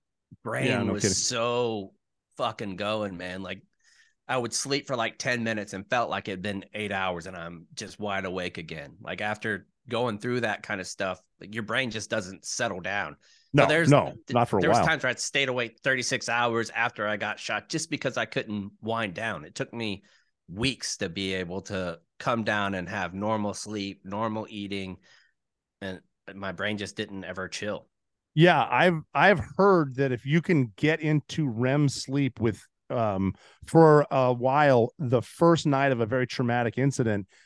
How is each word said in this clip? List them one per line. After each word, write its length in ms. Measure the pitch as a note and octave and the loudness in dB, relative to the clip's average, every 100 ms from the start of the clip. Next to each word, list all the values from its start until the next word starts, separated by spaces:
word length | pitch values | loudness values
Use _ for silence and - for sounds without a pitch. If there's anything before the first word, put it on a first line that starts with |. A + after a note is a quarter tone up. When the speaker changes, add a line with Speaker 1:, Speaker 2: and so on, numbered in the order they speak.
| _ _ _ - | _ _ _ -14
Speaker 1:
brain 240 | A2+ B2 C3+ | -6 -2 0
Speaker 2:
Yeah, 160 | B2 | 0
no 120 | G2 | 0
Speaker 1:
was 80 | G2+ | 0
Speaker 2:
kidding. 120 | G2 | 0
Speaker 1:
so 800 | F#2 - A#2+ A#2+ A#2+ A#2+ G#2+ F#2+ _ _ _ _ - | 0 -2 0 0 0 0 -2 -6 _ _ _ _ -4
fucking 400 | A#2+ - G#2 F#2 | -4 -4 -8 -4
going, 400 | G2+ A2 G2+ F2 | -2 -2 -2 -6
man. 260 | F2+ F#2 | -8 -8
Like, 200 | F#2 G2 - _ _ _ _ _ - | -8 -10 -14 _ _ _ _ _ -4
I 80 | C3 | -2
would 160 | A#2 | -2
sleep 340 | - C3+ C#3 C#3 | -4 -2 -4 -2
for, 100 | B2 | -2
like, 220 | A2+ - | -2 -4
ten 260 | C3+ B2 | -2 -2
minutes 280 | A2+ G#2+ G2+ | -2 -4 -6
and 160 | F#2+ G2+ | -8 -2
felt 220 | B2 G#2+ | -2 0
like 180 | F#2+ G#2 | -4 -6
it'd 140 | F#2+ | -6
been 220 | G2+ G2 F#2 | -6 -6 -8
eight 180 | G#2+ G#2 | -8 -4
hours, 340 | G2 F#2+ F2 F2+ | -2 -2 -4 -8
and 100 | F#2 | -12
I'm 300 | E2 E2+ E2 | -12 -14 -16
just 240 | - G2 - | -14 -14 -8
wide 240 | G#2 F#2+ | -4 -4
awake 340 | F#2+ F#2 F2+ F2 | -4 -4 -6 -8
again. 380 | D#2+ D#2+ D2 F#2+ | -12 -12 -14 -14
Like, 200 | G#2+ F2+ | -12 -6
after 460 | G#2+ G#2+ A2 G2 - _ - | -4 -4 -4 -6 -8 _ -6
going 300 | A2+ B2 G#2 | -2 -2 -4
through 220 | B2+ B2 | -4 -2
that 220 | A2+ G2+ | -2 -4
kind 180 | - G2+ | -6 -6
of 60 | F2+ | -6
stuff, 340 | - F#2+ F#2 _ - | -6 -6 -6 _ -20
like, 140 | G2 | -12
your 80 | A2 | -8
brain 280 | G#2 A#2+ B2+ | -4 -2 -2
just 200 | G#2+ - | -4 -4
doesn't 340 | A2 F#2 F#2+ | -4 -4 -10
settle 360 | - - A#2 F#2 | -10 -4 -4 -4
down. 360 | F2 G2+ D#2+ - _ _ _ C#3+ | -4 -4 -4 -8 _ _ _ 4
So 60 | |
Speaker 2:
No, 40 | C#3 | 4
Speaker 1:
there's, 240 | D#3 D#3+ | 4 6
Speaker 2:
no, 160 | C#3+ D#2 - - | 6 6 -4 -2
Speaker 1:
th-, 80 | |
Speaker 2:
not 140 | B2 A#2+ | 2 4
for 100 | G2+ | 4
a 20 | |
Speaker 1:
there 100 | E2+ | 4
was 80 | A#2 | 4
Speaker 2:
while. 80 | D3 | 4
Speaker 1:
times 160 | D#3 | 2
where 80 | B2+ | 0
I'd 100 | A#2 | -2
stayed 280 | - C#3 C3 | -2 0 0
awake 300 | B2 A#2 - | 0 -4 -2
thirty-six 440 | C#3 B2+ A#2+ B2 - | 0 0 0 -2 -2
hours 420 | A#2 A#2+ A#2 A2 | 0 2 2 -2
after 360 | A2+ A#2 - G#2 | -2 -2 -2 -4
I 100 | G#2 | -2
got 220 | G#2+ G2+ | -4 -6
shot 300 | - G#2+ - | -6 -6 -4
just 200 | D#3+ - | -6 -4
because 280 | D3 C3+ A#2+ | -4 -4 -2
I 80 | |
couldn't 480 | A2+ C3+ A2 G#2 G2 G#2 | -4 -4 -4 -6 -8 -10
wind 320 | A2 A2+ G#2+ | -4 -2 -4
down. 300 | E2+ A2+ E2+ | -4 -6 -6
It 100 | D#2 | -8
took 180 | - C3+ | -8 -8
me 300 | A#2+ A2 F#2+ _ _ _ _ - | -6 -6 -6 _ _ _ _ -14
weeks 500 | F#2 C3 A#2 - - | -4 -4 -4 -8 -6
to 100 | F#2+ | -6
be 260 | F2 F#2+ | -4 -4
able 280 | F#2+ F2 F#2+ | -4 -4 -8
to 380 | - F#2+ F2+ E2 _ - | -6 -6 -6 -8 _ -8
come 260 | C3+ A#2 | -2 -2
down 300 | A2 G#2 G2 | 0 0 0
and 140 | F#2+ F2 | -4 -6
have 260 | G#2 E2+ | -6 -6
normal 400 | F#2+ G#2+ G#2+ G#2 | -4 -2 -2 -2
sleep, 460 | - G#2 G#2+ G2 F#2 | -6 -8 -8 -8 -10
normal 420 | F#2+ G2+ A2+ A2 G#2 | -10 -6 -4 -4 -8
eating, 480 | G#2+ G2+ G2 F#2 F2 _ _ _ _ _ _ _ - | -10 -8 -6 -8 -12 _ _ _ _ _ _ _ -12
and 200 | G2 F#2 _ _ - | -10 -10 _ _ -18
my 180 | G2 G2 | -10 -8
brain 260 | F2 G#2 G#2 | -4 -4 -4
just 180 | G2 - | -6 -8
didn't 260 | G#2 G2 | -8 -8
ever 240 | F2 F2+ F#2 | -10 -8 -8
chill. 380 | - G#2 F2+ - _ _ _ _ | -8 -6 -8 -10 _ _ _ _
Speaker 2:
Yeah, 320 | D3+ F3 D3+ A#2 | 6 6 6 4
I've, 320 | B2 F3+ D#3+ - | 4 4 2 -2
I've 260 | C#3 F3+ F3 - - | 4 6 6 2 2
heard 380 | G3 F3+ C#3+ B2+ | 6 6 4 0
that 140 | C#3 | 0
if 140 | B2 | 0
you 160 | C3+ E3 | 2 2
can 320 | - D#3+ A#2+ - | 4 2 2 2
get 240 | D3+ D#3+ | 0 2
into 460 | D3+ D3+ - - C#3+ | 2 2 0 -2 -2
rem 400 | A2+ B2+ D3 C#3+ | 0 2 4 2
sleep 520 | - - C#3 C3+ - | 0 -4 0 0 0
with, 200 | A2+ G2 - _ - | -2 -2 -10 _ -6
um, 440 | B2+ A2 F#2+ F#2+ - - - - | -2 0 2 0 -2 -10 -20 4
for 400 | E3 D#3+ D3+ C#3+ | 8 10 10 6
a 220 | C3+ B2+ | 2 2
while, 600 | A#2+ B2+ D3 D3 B2 A#2 - | 2 2 4 6 6 4 0
the 240 | B2+ A#2+ | 0 0
first 440 | - - E3+ E3 D3+ | 0 2 4 6 4
night 260 | C3+ C#3 | 2 2
of 80 | A#2+ | 2
a 60 | A2 | 0
very 200 | B2+ B2+ | 0 -2
traumatic 520 | - A#2+ A#2+ A#2 B2+ | -2 0 2 0 2
incident, 480 | C#3 C3+ A2+ G#2 G2 _ | 0 2 2 0 -2 _